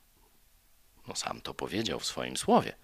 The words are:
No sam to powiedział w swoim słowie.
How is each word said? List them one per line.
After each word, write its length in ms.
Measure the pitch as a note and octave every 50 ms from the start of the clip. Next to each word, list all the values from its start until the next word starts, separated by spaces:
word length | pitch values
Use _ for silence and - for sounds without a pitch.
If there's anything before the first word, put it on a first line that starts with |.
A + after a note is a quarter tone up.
| - - - - - - - - - - - - _ - - - - - - - -
No 80 | - -
sam 260 | - - - - A#1
to 120 | - - C#2
powiedział 460 | - C#2 B1+ D2+ G#2 A2+ - C2+ -
w 60 | -
swoim 320 | - - - B1 B1 B1+
słowie. 380 | - - - A#3+ G#3+ - - - -